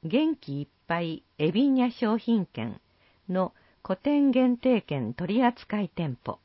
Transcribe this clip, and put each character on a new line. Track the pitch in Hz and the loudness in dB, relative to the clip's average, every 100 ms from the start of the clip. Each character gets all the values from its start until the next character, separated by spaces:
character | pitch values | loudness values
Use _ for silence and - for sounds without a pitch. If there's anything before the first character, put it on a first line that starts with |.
元 | 160 214 311 311 | 0 0 0 -2
気 | - 143 | -6 -8
い | |
っ | 139 _ _ | -10 _ _
ぱ | 170 | -4
い | 170 160 _ _ | -4 -6 _ _
海 | 151 190 277 | 0 2 2
老 | |
名 | 262 247 | 4 0
商 | 233 226 220 | 0 -2 -2
品 | - 233 175 | 0 -2 -2
券 | - 113 - _ _ _ _ - | -8 -10 -10 _ _ _ _ -6
の | 185 180 _ _ _ | -2 -2 _ _ _
個 | - 185 | -8 -4
展 | - 294 277 | 0 2 4
限 | 254 254 240 | 4 2 2
定 | 262 240 | 2 0
券 | - 143 113 | 0 -4 -4
取 | - 170 214 | -6 -2 2
扱 | 247 240 - 208 196 | 2 0 -8 -6 -4
店 | - 160 123 | -4 -6 -6
舗。 | - - | -10 -12